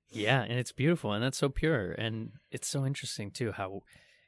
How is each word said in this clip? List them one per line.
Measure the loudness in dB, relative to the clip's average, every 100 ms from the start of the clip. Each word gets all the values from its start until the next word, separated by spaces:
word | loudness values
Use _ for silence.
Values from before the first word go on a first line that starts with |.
| _
Yeah, | 0 4 4
and | 4 0
it's | -2
beautiful, | 2 4 4 2
and | 0
that's | 0 2
so | 0
pure, | 2 2 2 0
and | -2 -4 -4 -8 -12 _
it's | -8 -4
so | -2 -2
interesting, | -2 -6 -6 -6
too, | -4 -4
how, | -4 -6 -8 -12 -20 -20 _